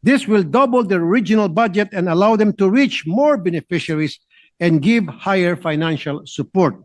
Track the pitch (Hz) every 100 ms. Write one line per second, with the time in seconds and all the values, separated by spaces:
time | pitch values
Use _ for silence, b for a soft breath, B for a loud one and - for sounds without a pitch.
0 | 196 277 - 214 165 220 269 247 208 190
1 | 170 226 180 214 202 160 226 185 208 196
2 | 180 165 208 220 208 - 190 226 277 -
3 | 156 196 294 277 180 170 - 175 - 156
4 | 151 - _ b b _ 170 160 147 233
5 | 175 135 - 196 175 175 170 151 160 151
6 | - 147 - - - 190 160 95